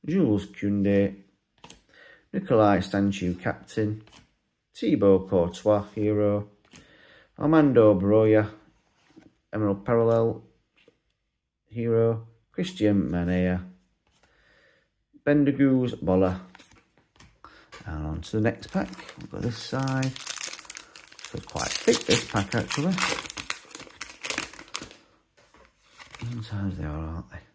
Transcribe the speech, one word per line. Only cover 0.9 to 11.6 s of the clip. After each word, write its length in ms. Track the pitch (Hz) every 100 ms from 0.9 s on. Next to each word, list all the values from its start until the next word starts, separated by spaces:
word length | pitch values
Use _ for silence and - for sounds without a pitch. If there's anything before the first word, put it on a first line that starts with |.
| 101 98 - _ _ _ _ - - _ _ - - _
Nikolai 460 | - - 117 104 95
Stanchu, 600 | 92 101 101 98 90 87
captain, 640 | 117 - - - 107 110 - - _ _ _ _ _
Thibaut 560 | - 226 139 98 95 92
Courtois, 560 | 95 85 - 110 104 104
hero, 560 | - 104 104 104 104 107 _ _ - _ _ _ - _ -
Armando 560 | 147 160 147 120 107
Broja, 540 | 98 98 107 110 107 107 - _ _ _ _ _ - - _ _
Emerald 320 | 110 104 98
Parallel, 580 | 101 117 113 117 113 113 - _ _ _ _ _ _ _ _ _ _ _